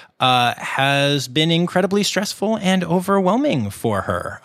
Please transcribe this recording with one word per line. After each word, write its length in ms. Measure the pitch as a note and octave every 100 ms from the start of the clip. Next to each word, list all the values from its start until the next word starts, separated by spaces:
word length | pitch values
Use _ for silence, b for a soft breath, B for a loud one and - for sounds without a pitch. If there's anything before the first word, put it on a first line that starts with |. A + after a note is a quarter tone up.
| B -
uh, 340 | B2+ B2+ A#2+ -
has 720 | - - C#3 C#3 C#3+ C#3+ B2
been 240 | B2+ D#3+
incredibly 520 | E3 F3 F3+ F#3 G3+
stressful 540 | G3 - G3+ - G3+ A3
and 260 | F#3 F#3+
overwhelming 880 | E3+ F3 F#3 G3 F3+ A3 D4 E3 G2+
for 320 | - A#2 G2+
her. 400 | F#2 F2+ - G#2